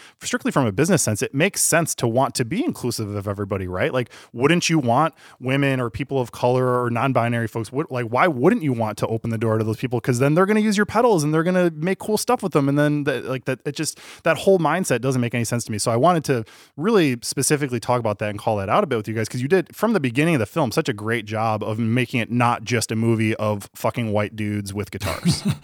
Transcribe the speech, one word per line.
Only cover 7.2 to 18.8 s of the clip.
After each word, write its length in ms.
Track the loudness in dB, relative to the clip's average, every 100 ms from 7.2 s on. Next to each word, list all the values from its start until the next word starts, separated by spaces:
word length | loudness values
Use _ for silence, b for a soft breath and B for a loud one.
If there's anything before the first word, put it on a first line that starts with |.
| 0 0 -4
folks, 240 | -6 -6
would, 180 | -6 -4
like, 160 | -6 -2
why 200 | 2 2
wouldn't 360 | 4 4 4
you 100 | 2
want 240 | 0 -2 -2
to 100 | -2
open 220 | -2 -4
the 80 | -2
door 220 | 0 2
to 60 |
those 120 | 0 -2
people? 240 | -4 -2
'Cause 180 | 0 2
then 140 | 4
they're 140 | 4 4
gonna 140 | 2
use 180 | 2 2
your 80 | 2
pedals 360 | 2 4 4
and 120 | 2
they're 80 | 2
gonna 280 | 2 2 2
make 260 | 0 -2 -2
cool 180 | -2 -2
stuff 260 | 0 -2
with 100 | 0
them. 160 | 2 2
And 80 | 2
then 260 | 2 0
that, 220 | -2 -2 -4
like, 180 | -6
that, 160 | -4 -6 -6
it 100 | -4
just, 240 | -6 B B B
that 160 | 0 2
whole 200 | 4 4
mindset 440 | 4 0 0 0
doesn't 180 | 0 0
make 140 | 0
any 100 | -2
sense 200 | -2 -4
to 80 | -4
me. 40 | -4
So 140 | 0
I 60 | 4
wanted 280 | 4 4
to 220 | 2 -2 -4 B B -6
really 400 | 2 4 4 0
specifically 600 | -4 -2 0 0 0 -2
talk 200 | 0 0
about 180 | 0 -2
that 100 | -4
and 80 | -4
call 180 | -2 -2
that 140 | 2
out 120 | 0